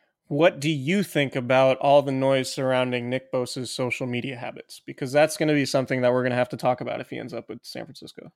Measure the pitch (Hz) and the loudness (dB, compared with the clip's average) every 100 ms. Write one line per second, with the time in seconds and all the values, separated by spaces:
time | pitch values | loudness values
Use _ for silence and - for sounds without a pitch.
0 | _ _ _ 147 160 143 151 147 131 202 | _ _ _ 2 4 4 -2 -2 0 0
1 | 185 151 131 135 120 131 131 131 139 143 | 0 0 0 -2 2 4 4 4 4 4
2 | 139 135 135 135 127 - 131 127 127 123 | 4 0 2 2 0 -4 0 0 0 -2
3 | 120 131 - 127 123 131 120 - 127 - | -2 -4 -4 -4 -4 -6 -8 -4 -4 -4
4 | 131 120 131 120 123 - - - - - | -4 -4 -6 -8 -12 -12 -18 -18 -18 -8
5 | 131 143 151 - 156 147 131 135 123 127 | 0 2 2 2 2 2 2 0 0 2
6 | 123 127 123 123 123 127 127 127 120 123 | 2 2 0 0 -2 0 -2 -2 -4 -8
7 | 127 120 120 117 - 113 - 127 113 139 | -8 -10 -10 -10 -12 -16 -14 -14 -14 -16
8 | - - 160 | -18 -18 -20